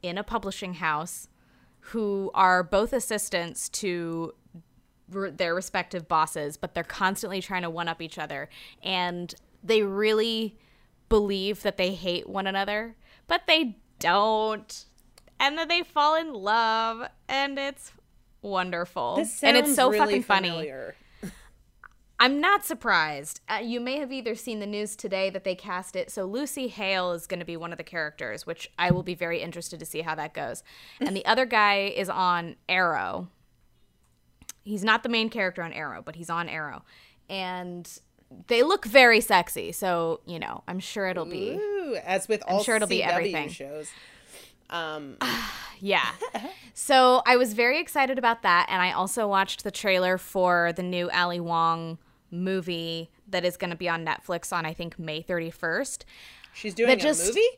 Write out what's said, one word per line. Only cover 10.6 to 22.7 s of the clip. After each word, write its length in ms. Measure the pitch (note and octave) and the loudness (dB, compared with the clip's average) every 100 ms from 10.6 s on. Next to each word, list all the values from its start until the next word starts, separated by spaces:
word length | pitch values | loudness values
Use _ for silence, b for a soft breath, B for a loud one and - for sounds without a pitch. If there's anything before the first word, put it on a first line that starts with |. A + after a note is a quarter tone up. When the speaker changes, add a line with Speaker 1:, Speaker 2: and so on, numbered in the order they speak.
| b b b _ _ | b b b _ _
Speaker 1:
believe 540 | G#3+ G3+ G3 G3 G3+ | 2 4 0 -2 -2
that 140 | G#3 G3 | -4 0
they 180 | F#3 F#3 | -2 0
hate 340 | F3+ F3 - | -4 -4 -4
one 160 | G3 F#3+ | -4 -2
another, 500 | G3 G3 G#3 A3+ - b b - | -2 -2 -2 -6 -14 b b -2
but 140 | E4+ - | -2 2
they 300 | D#4+ B3+ G3 _ _ | 2 2 -6 _ _
don't. 880 | E3 F#3+ G#3+ A3 A3 G#3+ G#3+ - - _ _ _ _ _ | 2 4 4 2 0 -4 -10 -18 -18 _ _ _ _ _
And 180 | C#4 D#4 | 0 0
then 100 | D#4+ | 0
they 140 | F4 | -2
fall 340 | E4+ D4+ D4 D#4+ | 0 2 4 2
in 180 | D#4+ | -2
love, 760 | A#3 F#3+ A3+ A3+ A3 A3+ A3+ B3 _ - | -4 0 2 2 2 -2 -4 -12 _ -4
and 300 | C4+ C#4 C#4 | -2 -2 -4
it's 340 | C#4 C#4 - - _ _ _ _ | -6 -8 -20 -20 _ _ _ _
wonderful. 720 | G3+ F#3+ F3+ F3 F3 - A#2+ - | -4 -2 -2 -4 -4 -4 0 0
Speaker 2:
This 280 | A3+ - | -2 2
Speaker 1:
And 140 | G#3 B3+ | 6 6
it's 120 | D4 | 6
Speaker 2:
sounds 60 | C#4 | 4
Speaker 1:
so 120 | B3+ | 4
Speaker 2:
really 100 | G#3+ G3+ | 4 4
Speaker 1:
fucking 180 | G#3 | 2
funny. 260 | - G3 F#3 | 2 2 2
Speaker 2:
familiar. 460 | E3 D3+ C3 G#2 - B B F#3+ B B _ _ _ - _ _ - | -4 -6 -8 -12 -14 B B -14 B B _ _ _ -20 _ _ 2
Speaker 1:
I'm 200 | B3 C#4+ | 4 4
not 240 | F4 G4+ | 4 2
surprised. 720 | - | 0